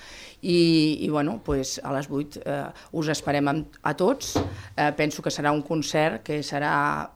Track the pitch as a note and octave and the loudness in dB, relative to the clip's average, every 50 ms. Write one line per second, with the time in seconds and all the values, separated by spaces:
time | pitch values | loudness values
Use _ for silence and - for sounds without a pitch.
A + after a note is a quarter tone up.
0 | - - - - - - - - - - F3 F3 E3+ E3 E3 D#3+ D3+ D#3 D3+ - | -20 -18 -18 -18 -18 -20 -16 -6 0 2 6 6 6 8 6 6 6 4 2 0
1 | - - D3+ D3 C#3+ D3+ A3+ A3 - - C#3+ C3+ C3 - - - - C3+ C#3 C3+ | 0 0 0 2 0 0 -2 -2 -2 -2 0 0 -2 -4 -6 -8 -6 -4 -4 -4
2 | D3 C#3+ D3 C#3 D3+ D3 - - - - C#3+ C#3+ C#3 - - - - - - E3+ | -4 -4 -4 -4 -4 -6 -8 -10 -6 -6 -4 -4 -6 -8 -12 -16 -14 -6 -4 -2
3 | D3+ D#3 D3+ - - D#3 C#3+ C#3+ C#3+ C#3+ C#3+ D#3 D3+ - - - - - D3+ - | 0 0 -2 -2 -2 0 0 2 2 2 0 0 -4 -8 -8 -6 -4 -4 0 2
4 | F3+ G#3 C#4 C#4 - - - - - - - - - - - - D3 D3 D3 - | 2 2 2 0 -2 -4 -2 -2 -2 -4 -6 -12 -14 -8 -2 0 0 2 2 2
5 | D3+ D3+ - - - D#3+ - - D3 D3 D3 D3+ C#3+ - E3 D#3+ C#3+ - - D#3+ | 0 0 -2 -2 -4 -4 -2 0 0 2 2 0 0 -2 -2 -2 -2 0 2 2
6 | D3+ D#3+ - A2 - - D3+ D3+ C#3 - D3+ C#3+ D3 D3+ D#3+ D3 C#3+ D3 D3 D3+ | 2 2 0 -2 -4 -4 -4 -4 -4 -4 -4 -2 0 2 2 2 2 2 0 -2
7 | - - - | -4 -8 -10